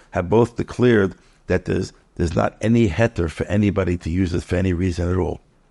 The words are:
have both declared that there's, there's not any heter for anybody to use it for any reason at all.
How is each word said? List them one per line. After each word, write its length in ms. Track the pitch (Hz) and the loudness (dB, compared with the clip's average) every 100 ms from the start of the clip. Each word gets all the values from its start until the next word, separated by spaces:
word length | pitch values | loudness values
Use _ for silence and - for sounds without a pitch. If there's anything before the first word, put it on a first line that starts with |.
| _ | _
have 180 | 92 90 | -6 0
both 260 | 110 117 - | 2 2 -2
declared 580 | - - 123 113 95 - _ _ - | -6 0 4 4 2 -2 _ _ -4
that 160 | 90 - | -2 -2
there's, 260 | 92 98 - _ | -4 -4 -10 _
there's 200 | - 85 | -4 -2
not 220 | 110 107 - | 0 -2 -2
any 260 | 110 117 107 | 0 2 2
heter 400 | 78 117 - 80 | 2 -2 0 -4
for 140 | - - | -4 -4
anybody 520 | 101 104 92 92 87 | 0 2 0 -2 -2
to 100 | - | -2
use 240 | 87 90 | -2 0
it 100 | 87 | -2
for 100 | - 90 | -2 -2
any 160 | 92 | 0
reason 380 | 85 92 85 87 | 0 -2 -2 -2
at 80 | 92 | -2
all. 220 | 82 76 _ _ _ | -2 -6 _ _ _